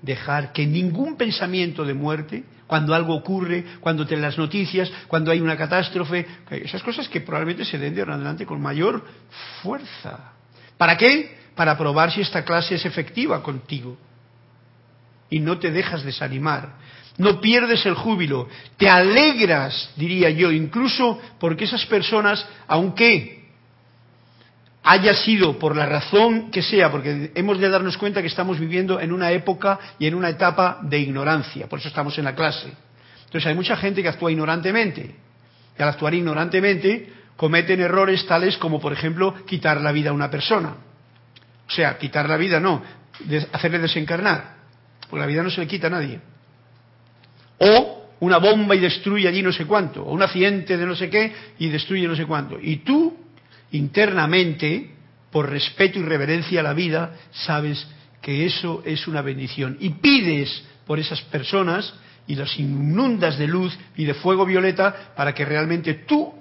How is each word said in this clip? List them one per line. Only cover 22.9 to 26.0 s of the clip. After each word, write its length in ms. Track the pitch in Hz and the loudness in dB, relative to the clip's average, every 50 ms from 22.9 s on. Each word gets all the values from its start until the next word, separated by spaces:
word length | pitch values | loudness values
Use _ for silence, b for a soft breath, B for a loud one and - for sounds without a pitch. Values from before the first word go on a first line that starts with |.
| 175 - 233 233 220 165 113 - - - - _ _ _ _ _ _ _ _ _ _ _ _ _ _ _ b b b b b b b _ _ _ _ _ _ | 2 4 6 6 6 4 0 -6 -14 -20 -20 _ _ _ _ _ _ _ _ _ _ _ _ _ _ _ b b b b b b b _ _ _ _ _ _
haya 320 | - 180 196 190 208 202 | 6 6 6 8 4 4
sido 420 | - - 220 220 208 185 165 139 - | 4 4 2 4 4 4 2 2 0
por 180 | - 156 147 | 0 0 0
la 120 | 151 147 143 | 0 0 0
razón 640 | 147 147 | 0 -2